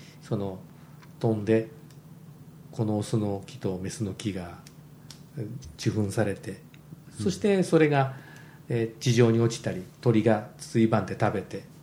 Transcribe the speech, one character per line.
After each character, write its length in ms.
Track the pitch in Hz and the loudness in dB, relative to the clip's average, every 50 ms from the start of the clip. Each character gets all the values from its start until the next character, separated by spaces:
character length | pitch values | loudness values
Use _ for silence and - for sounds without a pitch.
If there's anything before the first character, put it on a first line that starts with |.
| - - - - | -20 -20 -20 -20
そ 160 | - - 120 101 | -8 -6 -4 -4
の、 220 | 98 98 95 95 - - - - - - - - - - - - | -4 -6 -8 -10 -14 -18 -20 -20 -20 -20 -20 -20 -20 -20 -12 -4
飛 140 | - 117 110 | 0 0 0
ん 120 | 104 104 | 0 2
で、 240 | 98 110 113 113 - - - - - - - - - - - - - - - - - - - - - | 2 2 2 2 -2 -8 -18 -20 -20 -20 -20 -20 -20 -20 -20 -20 -20 -20 -20 -20 -20 -20 -20 -20 -14
こ 140 | - - 117 | -6 -4 -2
の 140 | 107 107 104 | 0 0 -2
オ 40 | 104 | -2
ス 140 | - - 113 | -2 -2 -2
の 240 | 104 104 101 98 98 - | -2 -2 -4 -6 -8 -12
木 100 | - - | -12 -6
と 220 | - 101 95 90 | -4 -4 -4 -4
メ 80 | 92 95 | -6 -8
ス 120 | - - 113 | -8 -6 -6
の 100 | 98 92 | -6 -6
木 200 | - - 110 92 | -6 -6 -6 -4
が、 260 | 95 87 85 85 - - - - - - - - - - - - - - - - - | -4 -8 -10 -14 -16 -20 -20 -20 -20 -20 -20 -20 -20 -20 -20 -20 -20 -20 -16 -12 -12
う 40 | |
ん、 180 | 107 104 117 - - - - - | -10 -10 -10 -12 -14 -16 -16 -6
受 120 | - 113 | -4 -2
粉 200 | 92 107 104 98 | 0 0 -2 -2
さ 140 | 98 - 107 | 0 -2 -2
れ 100 | 101 95 | -2 -2
て、 260 | - - - 95 - - - - - - - - - - - - - | -6 -10 -12 -14 -14 -18 -20 -20 -20 -20 -20 -20 -20 -20 -18 -12 -4
そ 100 | 104 190 | -4 -2
し 60 | 180 - | -2 0
て 260 | - 208 202 190 175 | 0 2 2 2 2
そ 160 | - - 160 | 4 4 4
れ 100 | 156 151 | 6 6
が、 240 | 147 139 131 131 - - - - - - - - - - - - | 6 4 2 2 -2 -8 -16 -18 -20 -20 -20 -20 -20 -20 -8 -4
え 240 | 131 117 113 113 - - | -2 -2 -2 -2 -4 -2
ー、 40 | |
地 120 | - 131 117 | 0 2 4
上 180 | 113 123 113 | 6 6 6
に 80 | 113 117 | 6 4
落 180 | 117 113 113 - | 4 2 0 -2
ち 40 | - | -4
た 80 | 113 | -6
り、 120 | 92 90 92 - - - | -6 -6 -8 -12 -16 -2
鳥 220 | - 127 113 107 104 | 0 2 4 4 4
が 260 | 117 110 104 110 - - - | 4 4 2 0 -4 -12 -18
つ 220 | - - - 117 | -16 -4 2 2
い 80 | 113 110 | 4 4
ば 120 | 117 107 | 4 2
ん 60 | 98 | 0
で 120 | 95 98 - | -2 -2 0
食 140 | 117 104 - | 0 0 0
べ 60 | 101 | -2
て、 220 | 92 - - 98 - - - - | -6 -8 -10 -12 -12 -14 -20 -20